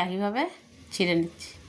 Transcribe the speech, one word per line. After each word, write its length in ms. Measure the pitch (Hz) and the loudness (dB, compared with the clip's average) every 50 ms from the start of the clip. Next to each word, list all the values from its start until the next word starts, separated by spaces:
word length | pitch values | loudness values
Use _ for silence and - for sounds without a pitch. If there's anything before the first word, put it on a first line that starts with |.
| 180 | 2
একইভাবে 400 | 180 185 190 202 202 214 254 320 359 - - - - - - - - - | 2 0 -2 -2 0 0 0 -2 -2 -4 -10 -20 -20 -20 -20 -18 -8 -2
ছিঁড়ে 200 | - 185 175 170 170 | 0 2 4 4 2
নিচ্ছি। 280 | 165 170 - - - - - - - | 2 0 -4 -12 -18 -16 -18 -18 -20